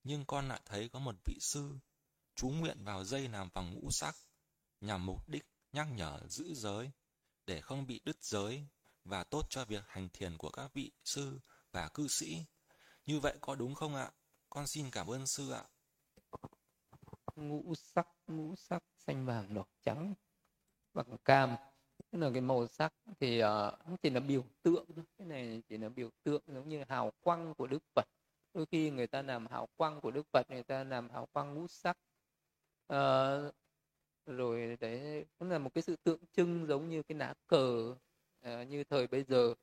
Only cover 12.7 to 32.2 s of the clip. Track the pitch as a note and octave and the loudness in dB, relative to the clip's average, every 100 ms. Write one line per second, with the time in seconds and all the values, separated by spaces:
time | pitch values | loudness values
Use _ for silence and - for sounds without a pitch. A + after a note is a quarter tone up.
12.7 | _ - - - D3+ C#3+ - - C#3 B2 | _ -20 -16 -4 0 0 -2 -6 -4 -4
13.7 | C#3 D#3 C#3 C3 - _ _ _ C#3+ C#3+ | -2 -4 -4 -6 -10 _ _ _ -8 -6
14.7 | D3+ C#3 A#2+ F2 B2 C3 - C#3 B2 G2 | -4 -4 -4 -4 -4 -2 -4 -4 -6 -10
15.7 | _ _ _ _ - _ - - _ _ | _ _ _ _ -20 _ -16 -16 _ _
16.7 | _ _ - - - - - D3 D3 - | _ _ -20 -20 -14 -14 -10 -6 -6 -4
17.7 | D#3+ - - E3+ _ - D#3+ D#3 F#3+ - | -6 0 0 0 _ -8 -6 -6 -8 -4
18.7 | F3+ _ _ - C#3 C3 A#2 G2 G#2 F#2 | -6 _ _ -4 -2 0 -2 -2 -6 -6
19.7 | _ - C#3 F3+ G3+ _ _ _ _ _ | _ -2 -2 -4 -6 _ _ _ _ _
20.7 | _ _ - - A#2+ - C3+ C3 A#2+ - | _ _ -6 -6 -4 8 8 8 0 -6
21.7 | _ _ _ - F3+ D#3 B2 B2+ C3 A#2+ | _ _ _ -8 0 2 2 2 2 2
22.7 | - D#3 _ - G3+ C3 A#2 G#2+ G#2+ G#2 | 0 0 _ -20 -2 2 4 6 4 0
23.7 | - - F3+ D#3 B2+ C#3 C#3 B2+ _ F3 | -2 -8 0 2 2 2 2 0 _ 4
24.7 | E3+ - D#3+ E3 _ F#3 D3 A#2+ A2+ - | 4 2 -12 -14 _ -8 -6 -6 -8 -8
25.7 | A2 A2 B2+ A#2 _ - D3 - C3+ C#3+ | -6 -6 -6 -8 _ -2 -2 -2 -10 -8
26.7 | D3+ C3+ C3 A2+ - - E3+ E3 D#3 C3 | -8 -4 -2 -2 0 2 2 0 -4 -2
27.7 | C#3+ _ - - _ _ _ _ F#3 D#3 | -2 _ 2 2 _ _ _ _ -4 0
28.7 | E3 D#3 C3+ A#2+ C3+ C#3 B2 A2+ B2 A#2 | 2 2 0 -2 -2 -2 -4 -4 -6 -6
29.7 | _ D#3+ D3+ B2+ C3 D3+ C3+ B2 C3 B2 | _ 0 2 -2 -2 6 6 6 -4 -4
30.7 | C3+ C3+ B2+ A#2 B2+ B2 - C#3+ C#3+ F3 | -4 -2 -4 -4 -8 -6 -4 -4 -4 -8
31.7 | - F3+ F3 _ _ | -4 -2 -2 _ _